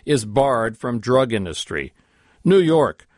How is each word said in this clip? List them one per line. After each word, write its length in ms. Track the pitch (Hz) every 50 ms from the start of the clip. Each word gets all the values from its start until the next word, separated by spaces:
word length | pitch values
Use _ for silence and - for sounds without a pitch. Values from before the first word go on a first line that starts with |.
| _
is 200 | 143 147 123 110
barred 500 | 107 104 135 139 139 127 117 113 113 110
from 240 | - - 123 120 113
drug 320 | 104 120 127 131 131 117
industry. 640 | 113 101 95 87 76 - - - 87 73 67 - - _ _ _ _ _ _ _ _ _ -
New 140 | 165 190
York. 480 | 190 175 156 165 156 135 95 - - _ _ _